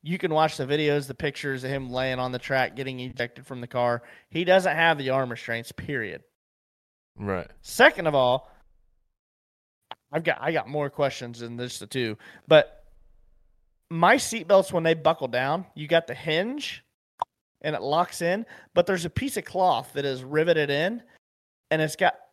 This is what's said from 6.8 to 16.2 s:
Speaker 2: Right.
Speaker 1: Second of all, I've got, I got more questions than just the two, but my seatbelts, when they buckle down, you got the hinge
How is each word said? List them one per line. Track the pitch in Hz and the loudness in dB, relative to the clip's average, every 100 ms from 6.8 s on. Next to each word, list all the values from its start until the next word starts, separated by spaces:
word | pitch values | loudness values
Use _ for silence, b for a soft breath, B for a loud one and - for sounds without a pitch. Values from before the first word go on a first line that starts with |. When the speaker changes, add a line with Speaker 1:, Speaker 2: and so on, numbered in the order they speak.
| _ _ _ - | _ _ _ -12
Speaker 2:
Right. | 104 92 - - | -6 -4 -6 -16
Speaker 1:
Second | - - 269 311 165 | -14 4 4 4 0
of | 143 | 2
all, | 127 131 b b _ _ _ _ _ _ _ _ _ _ _ _ _ - _ 151 | 2 0 b b _ _ _ _ _ _ _ _ _ _ _ _ _ -20 _ -4
I've | |
got, | 165 - | -2 -2
I | 143 | -2
got | 160 110 | -2 -2
more | 147 143 | -4 -4
questions | - 139 - 120 117 | -2 -2 -2 -12 -12
than | 117 120 | -12 -8
just | 123 - | -10 -10
the | 104 | -8
two, | 131 117 107 B B - | -4 -4 -6 B B 6
but | 156 143 - - - _ _ _ _ _ _ _ _ _ | 6 6 -6 -20 -20 _ _ _ _ _ _ _ _ _
my | 165 175 254 | 2 6 4
seatbelts, | - 226 165 196 190 | 2 -6 4 4 6
when | 185 | 0
they | 165 165 | 2 2
buckle | 156 165 131 | 2 2 -2
down, | 120 131 165 185 - | -2 0 -2 -6 -14
you | 147 | 2
got | 165 165 | 2 2
the | |
hinge | - | -8